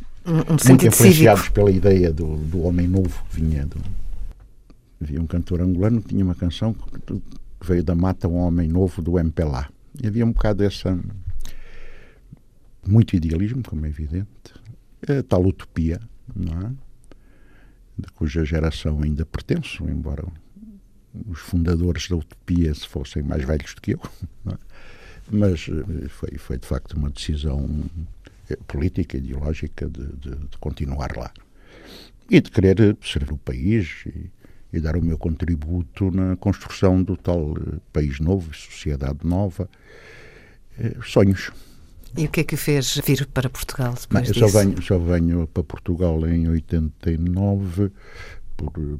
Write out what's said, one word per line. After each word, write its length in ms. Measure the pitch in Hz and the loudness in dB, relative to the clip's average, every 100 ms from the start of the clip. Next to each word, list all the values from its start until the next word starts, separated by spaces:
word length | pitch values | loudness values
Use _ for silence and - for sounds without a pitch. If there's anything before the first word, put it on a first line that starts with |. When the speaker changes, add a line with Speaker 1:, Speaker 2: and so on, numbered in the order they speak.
| - - 180 | -14 -10 0
Speaker 1:
Um, 60 | |
um 40 | 160 | 2
Speaker 2:
Muito 280 | - 151 | 4 6
Speaker 1:
sentido 300 | 127 - 113 | 10 10 10
Speaker 2:
influenciados 480 | - 107 80 110 101 | 8 10 10 10 8
Speaker 1:
cívico. 140 | - - | 4 4
Speaker 2:
pela 160 | 101 | 6
ideia 420 | 95 98 95 87 | 6 6 6 6
do, 240 | 78 78 78 | 2 -2 -2
do 240 | 78 87 | -2 0
homem 260 | 85 87 90 | 0 2 2
novo 380 | 95 87 - - | 2 2 -2 -6
que 60 | 80 | -2
vinha 300 | 80 73 71 | 0 0 -2
do, 120 | - - - - - - - - - - - _ - | -4 -4 -2 -2 -4 -6 -10 -18 -20 -20 -20 _ -10
havia 200 | 76 73 | -6 -4
um 60 | 82 | -2
cantor 340 | 87 - 87 | -2 -2 0
angolano 400 | 92 87 104 117 | 0 2 2 2
que 80 | - | 0
tinha 140 | 101 | 0
uma 120 | 92 87 | 0 0
canção 380 | 87 - 110 | -2 -2 -2
que, 460 | 110 - - - - | -2 -6 -8 -8 -8
que 20 | - - - - - | -8 -12 -14 -10 0
veio 160 | 90 | 0
da 120 | 80 85 | 2 2
mata 320 | 92 95 90 | 2 0 -2
um 100 | 87 | 0
homem 320 | 87 87 80 | 2 2 2
novo 320 | 87 95 90 | 2 2 0
do 180 | 82 87 | 0 2
M 100 | 82 | 2
P 120 | 80 | 0
L 140 | 78 65 | -2 -2
A. 140 | 69 - - - | -6 -12 -18 -8
E 60 | 110 | -4
havia 180 | 110 117 | 0 2
um 60 | |
bocado 320 | 117 110 101 | 2 2 2
essa, 340 | 101 - 95 90 87 101 - - - - - - - - - - - - - - - - 95 | 0 0 -2 -2 -4 -8 -4 -2 -2 -6 -10 -12 -12 -14 -18 -20 -20 -20 -20 -20 -20 -10 4
muito 260 | 110 107 | 6 6
idealismo, 480 | 95 80 82 104 131 | 2 2 0 -2 -4
como 240 | 113 78 76 | -6 -6 -6
é 40 | |
evidente, 640 | 76 76 87 101 - - - - - - - - | -6 -6 -6 -6 -12 -20 -20 -20 -20 -20 -8 -2
a 140 | 139 | -2
tal 240 | 123 92 92 | 2 4 4
utopia, 540 | - - - 82 92 113 - - | 2 -4 -2 0 -2 -8 -18 -12
não 340 | 113 87 85 104 | -6 -4 -4 -6
é? 40 | 135 - - - - - - - - - - - - | -8 -14 -20 -20 -20 -20 -20 -20 -20 -20 -20 -14 -12
De 100 | - | -12
cuja 320 | - 78 82 76 | -4 -2 0 0
geração 560 | 80 80 - 80 73 | 0 0 -2 -2 0
ainda 220 | 76 73 78 | 0 -2 -4
pertenço, 580 | - - 165 139 - 78 | -6 -4 -4 -4 -8 -6
embora 360 | 76 71 71 78 78 - 190 220 202 - - _ - 104 | -6 -6 -8 -10 -14 -18 -20 -20 -20 -20 -20 _ -16 -12
os 120 | 80 | -12
fundadores 720 | - 87 85 85 87 82 - | -4 0 2 2 0 -2 -4
da 80 | 85 | -6
utopia 580 | 76 - - 87 80 73 | -6 -12 -2 2 2 -2
se 100 | - | -8
fossem 380 | - 69 76 | -10 -8 -6
mais 220 | 71 73 67 | -4 -2 -2
velhos 280 | 78 - | -2 -4
do 80 | - | -8
que 120 | - | -4
eu, 80 | - - - | -4 -6 -14
<laughs> 220 | - - | -16 -12
não 100 | - | -10
é? 40 | 95 - - - - - - - | -10 -12 -18 -18 -20 -20 -20 -4
Mas, 360 | 107 101 85 - | 2 2 2 -4
eh, 380 | 78 - 78 73 | -6 -6 -8 -10
foi, 280 | - - 71 | -10 -10 -10
foi 200 | - 65 | -8 -10
de 100 | - | -6
facto 260 | 67 - | -6 -4
uma 160 | 78 71 | -4 -4
decisão, 800 | 67 - 76 76 69 69 76 73 80 82 - - - - | -4 -6 -4 -4 -4 -4 -4 -6 -8 -12 -14 -20 -20 -10
eh, 80 | - - | -10 -8
política, 500 | 71 87 - 87 67 | -4 -2 -2 -4 -6
ideológica 720 | 65 67 73 78 78 - 73 | -6 -6 -4 -4 -6 -6 -8
de, 180 | 67 69 | -8 -10
de, 280 | 69 67 67 | -12 -12 -10
de 220 | 73 - | -10 -10
continuar 560 | - 67 71 69 65 57 | -10 -6 -6 -4 -6 -8
lá. 160 | 60 - - - - - - - - - - | -12 -16 -20 -20 -20 -20 -20 -20 -20 -20 4
E 120 | 170 | 4
de 100 | - | 4
querer, 280 | - 95 95 | 4 4 6
eh, 140 | 104 107 | 4 4
servir 300 | - - 69 | -4 -6 -4
o 60 | 73 | -6
país 640 | - 64 82 113 80 - - | -8 -4 0 0 -2 -8 -12
e, 240 | 76 82 - - - - | -12 -14 -16 -20 -20 -10
e 60 | 87 | -6
dar 160 | 78 85 | -2 0
o 40 | |
meu 160 | 82 80 | 0 0
contributo 920 | 87 80 82 80 76 87 80 - 95 | -2 -2 -2 -2 -2 -4 -4 -2 0
na 240 | 92 92 90 | 0 0 0
construção 680 | 101 92 - - 95 92 | -2 -2 -6 0 4 4
do 140 | 92 90 | 2 -2
tal, 400 | - 87 76 82 | -2 -2 -2 -4
eh, 220 | 78 76 - | -6 -8 -4
país 260 | 78 73 67 | -2 -2 0
novo, 340 | 78 98 82 | 0 0 -2
sociedade 640 | 73 - - 78 71 67 73 | -12 -16 -10 -6 -4 -4 -4
nova, 460 | 80 90 101 85 90 - - - - - - - - - - - | -2 0 -2 -4 -10 -12 -20 -20 -20 -20 -20 -20 -20 -20 -20 -8
eh, 180 | 117 - | -6 -6
sonhos. 480 | - 120 98 95 - - - - - - - - | 0 6 6 4 -2 -12 -18 -20 -20 -20 -10 -4
Speaker 1:
E 80 | 151 | -2
o 40 | |
que 120 | - | 0
é 20 | |
que 120 | 151 151 | -2 -2
fez 460 | - 143 127 147 - | 0 0 0 -2 0
vir 200 | 135 139 | 0 0
para 220 | 135 127 | -2 -4
Portugal 460 | - - - 123 123 | -4 -8 -4 -4 -4
depois 300 | - - 123 | -2 0 2
Speaker 2:
Não, 0 | |
eu 40 | |
só 120 | 104 107 | 4 6
Speaker 1:
disso? 120 | 104 | 6
Speaker 2:
venho, 220 | 98 90 | 4 2
só 180 | - 95 | 0 2
venho 480 | 85 87 85 85 82 | 2 2 2 2 0
para 160 | - | -4
Portugal 640 | 76 - - 85 90 80 80 | -6 -6 -4 0 0 2 2
em 200 | 82 82 | 2 2
oitenta 640 | 82 - 85 78 - 87 | 0 0 -2 -2 -4 -2
e 60 | 80 | 0
nove 720 | 87 90 101 101 98 85 98 - - - - - - - | 0 2 2 0 -2 -2 -2 -4 -16 -16 -14 -12 -8 -6
por, 160 | 73 80 73 | -6 -6 -6